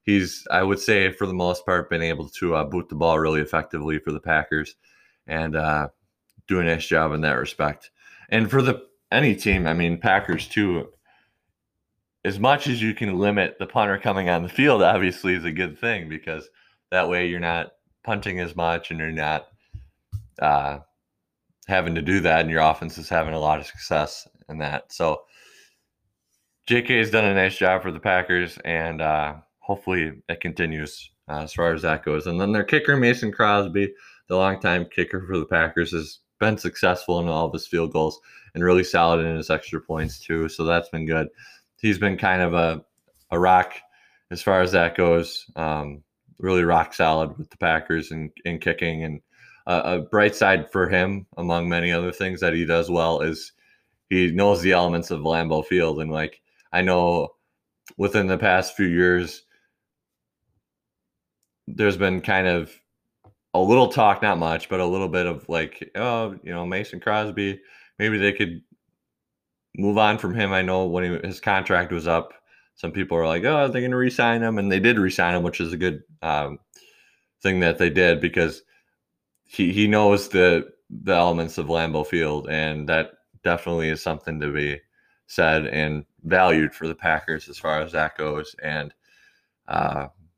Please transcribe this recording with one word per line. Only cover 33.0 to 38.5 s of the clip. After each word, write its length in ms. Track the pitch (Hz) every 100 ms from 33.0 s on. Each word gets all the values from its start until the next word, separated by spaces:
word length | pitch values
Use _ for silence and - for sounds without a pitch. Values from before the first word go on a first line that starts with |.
| 120 120 110
Crosby, 600 | - 107 104 98 101 98 - - - -
the 80 | 92
longtime 500 | 95 95 92 87 87
kicker 400 | - 87 92 92
for 140 | 92
the 80 | 76
Packers, 440 | 85 80 85 82
has 260 | 85 76 - _ _
been 220 | 107 107
successful 600 | 87 - 92 90 - 87
in 60 | 85
all 200 | 80 82
of 60 |
his 120 | 85 -
field 260 | 85 80
goals 280 | 80 78 - _ - -